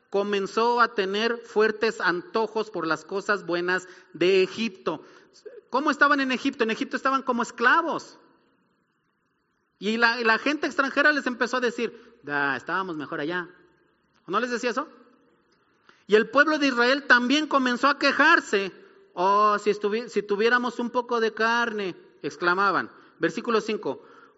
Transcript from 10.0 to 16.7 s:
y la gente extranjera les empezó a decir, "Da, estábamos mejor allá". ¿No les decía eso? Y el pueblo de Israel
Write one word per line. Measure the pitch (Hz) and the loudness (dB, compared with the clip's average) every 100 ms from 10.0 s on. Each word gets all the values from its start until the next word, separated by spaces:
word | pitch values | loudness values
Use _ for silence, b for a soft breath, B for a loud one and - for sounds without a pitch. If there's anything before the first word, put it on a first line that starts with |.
| 233 247 | 2 2
y | |
la | 226 220 | 0 0
gente | 269 302 302 | 0 -2 -2
extranjera | 233 269 269 302 | -2 0 2 2
les | 294 254 | 2 -2
empezó | 233 233 254 | -2 -2 0
a | |
decir, | 247 240 226 - - - | -2 -2 -6 -8 -20 -20
"Da, | 143 143 143 127 | -6 -2 -2 -2
estábamos | - 175 185 156 | -4 -6 -6 -8
mejor | 135 160 | -8 -6
allá". | 151 180 160 - _ _ _ _ _ _ - | -4 -6 -8 -14 _ _ _ _ _ _ -6
¿No | 196 | -4
les | 247 | -2
decía | 240 247 | -2 -2
eso? | 190 165 - - _ _ _ _ _ _ _ b b - | -4 -6 -12 -20 _ _ _ _ _ _ _ b b 2
Y | 208 | 2
el | 220 | 4
pueblo | 277 302 311 | 4 4 2
de | |
Israel | 277 | 0